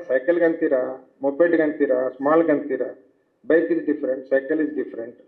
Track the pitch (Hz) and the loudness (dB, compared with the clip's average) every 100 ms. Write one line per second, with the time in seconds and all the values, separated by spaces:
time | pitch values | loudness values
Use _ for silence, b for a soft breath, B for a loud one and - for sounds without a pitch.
0 | - 131 170 170 165 165 156 127 131 131 | 0 0 2 2 2 2 0 0 0 -8
1 | - - 139 139 170 160 151 147 135 127 | -16 -6 -4 2 2 4 0 0 0 2
2 | 127 - 143 165 156 147 147 131 113 - | -2 -2 2 2 4 0 -2 -6 -6 -10
3 | _ _ _ _ 123 165 165 165 147 143 | _ _ _ _ 0 2 2 -2 -2 -4
4 | 131 135 - 135 143 156 147 131 117 113 | -4 -6 -2 -2 0 -2 -2 -4 -8 -10
5 | 117 - | -14 -16